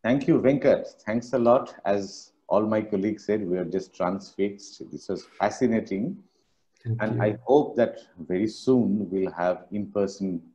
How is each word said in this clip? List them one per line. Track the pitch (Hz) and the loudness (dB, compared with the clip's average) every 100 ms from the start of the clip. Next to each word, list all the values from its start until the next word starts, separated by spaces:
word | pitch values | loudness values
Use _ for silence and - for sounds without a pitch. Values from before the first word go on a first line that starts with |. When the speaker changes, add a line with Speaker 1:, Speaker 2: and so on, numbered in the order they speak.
Speaker 1:
Thank | 110 139 - | 2 0 4
you, | 143 | 4
Venkat. | - 147 135 95 - - - | 4 2 4 2 0 -12 -6
Thanks | 117 120 | -4 -2
a | 131 | 2
lot. | 117 123 - - | 4 4 2 -6
As | - 101 98 - - _ - | -2 -2 -2 -12 -20 _ 0
all | 98 107 | 0 2
my | 110 | 0
colleagues | 107 98 104 107 - | 0 -2 -2 -4 -2
said, | 104 92 | -2 0
we | 92 | -4
are | 85 92 | -2 -4
just | - | -6
transfixed. | - 90 98 - - 101 101 - - - | -4 -4 -4 -10 -4 -4 -4 -20 -18 -14
This | 76 - | -14 -8
was | - - - | -8 -8 -2
fascinating. | 101 - 123 113 107 95 139 - _ _ _ _ _ _ | -2 2 0 0 -2 -4 -4 -8 _ _ _ _ _ _
Speaker 2:
Thank | 117 113 | -6 -4
Speaker 1:
And | 110 117 | -2 0
Speaker 2:
you. | |
Speaker 1:
I | 107 104 - | -2 -2 4
hope | 147 - 120 | 4 4 0
that | 113 - - - 120 | 0 -2 -20 -18 -6
very | 90 - | -2 -2
soon | - - 131 101 104 90 | -2 2 4 4 0 -2
we'll | 95 92 | -2 -4
have | 82 90 90 - | -2 -2 -2 -6
in-person | 104 101 104 98 - 98 85 - | -8 -4 -2 -2 -2 -6 -6 -10